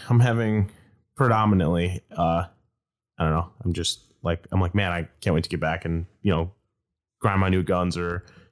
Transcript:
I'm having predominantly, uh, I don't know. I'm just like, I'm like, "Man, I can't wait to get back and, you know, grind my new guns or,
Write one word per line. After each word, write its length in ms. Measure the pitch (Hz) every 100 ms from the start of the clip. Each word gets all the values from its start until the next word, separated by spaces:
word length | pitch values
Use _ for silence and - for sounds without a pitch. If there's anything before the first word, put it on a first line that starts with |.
| -
I'm 120 | 123
having 500 | 123 113 113 107 98 - _ _ _ -
predominantly, 840 | 131 110 107 98 80 85 87 92 - -
uh, 280 | 82 82 87 _ _ _ _ _ _ -
I 60 |
don't 80 | 80
know. 180 | 78 85 -
I'm 80 | 90
just 280 | 82 85 - _ _
like, 240 | 87 85 -
I'm 80 | 98
like, 140 | 95 101
"Man, 160 | 95
I 160 | 87 82 _
can't 140 | -
wait 80 | 82
to 60 | 80
get 80 | 85
back 260 | 78 85
and, 220 | 82 82 87 _
you 80 | 101
know, 220 | 82 87 - _ _ _ _ _ _
grind 200 | 110 98
my 80 | 95
new 160 | 92
guns 320 | 82 90 90 87
or, 280 | 87 87 - - -